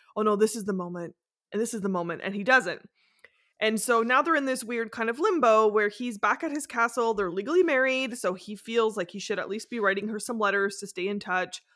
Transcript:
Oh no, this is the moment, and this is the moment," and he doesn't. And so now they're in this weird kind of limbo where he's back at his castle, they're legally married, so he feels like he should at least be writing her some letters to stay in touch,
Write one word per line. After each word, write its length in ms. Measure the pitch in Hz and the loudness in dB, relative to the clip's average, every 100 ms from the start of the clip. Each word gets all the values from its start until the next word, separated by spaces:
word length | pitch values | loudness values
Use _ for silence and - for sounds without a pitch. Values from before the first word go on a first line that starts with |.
| _ 208 | _ -2
Oh 60 | |
no, 140 | 214 202 | 0 4
this 200 | 220 240 | 2 2
is 80 | |
the 80 | 202 | -4
moment, 400 | 185 175 175 170 - _ _ _ | -4 -4 -8 -10 -14 _ _ _
and 100 | 208 | -4
this 120 | 226 | -2
is 80 | 220 | -2
the 60 | 196 | -2
moment," 340 | 180 170 165 | -2 -2 -6
and 100 | 190 | -6
he 100 | 202 | -4
doesn't. 380 | 202 262 180 151 - _ _ _ - _ _ _ | 4 4 2 -6 -12 _ _ _ -20 _ _ _
And 180 | 220 220 | 0 0
so 220 | 254 233 | 2 2
now 200 | 226 262 | 4 4
they're 140 | 320 311 | 4 2
in 100 | 269 | 2
this 180 | 254 | -2
weird 260 | 220 240 226 | -4 -4 -4
kind 180 | 240 226 | -4 -4
of 100 | 247 | 0
limbo 480 | 370 349 240 220 220 | 0 4 6 6 6
where 200 | 214 208 | 4 0
he's 280 | - 247 202 | -2 -8 -2
back 240 | 208 262 | 0 0
at 60 | 320 | -2
his 160 | 285 - | -6 -6
castle, 480 | 233 233 247 226 | -2 0 2 0
they're 160 | 208 185 | 0 -2
legally 320 | 185 214 359 | -2 0 2
married, 560 | 339 262 262 262 262 247 | 4 4 2 2 -2 -2
so 160 | - | -4
he 220 | 185 - 202 | -4 -8 -12
feels 400 | - 233 220 208 | -2 2 2 0
like 140 | 175 | -6
he 80 | 196 | -8
should 180 | - 208 | -6 -6
at 100 | - | -4
least 200 | 214 - | -8 -8
be 100 | 240 | -2
writing 280 | 202 196 214 | 0 0 -4
her 100 | 214 | -6
some 180 | - 233 | -6 0
letters 400 | 202 202 196 196 | 0 2 0 -4
to 80 | 202 | -10
stay 200 | - 190 | -6 -4
in 120 | 202 | -4
touch, 420 | 185 185 180 - - | -4 -4 -4 -8 -18